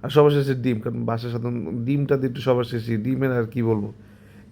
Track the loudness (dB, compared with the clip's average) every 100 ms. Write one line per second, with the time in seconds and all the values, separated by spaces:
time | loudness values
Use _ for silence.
0 | 2 6 6 6 2 0 0 -2 -2 -4
1 | -2 -2 -4 -4 -4 -6 -6 -6 -2 0
2 | 0 0 0 -2 0 2 2 -4 -2 -2
3 | -2 -2 0 0 -2 -2 0 0 -2 -10
4 | -20 -20 -20 -20 -12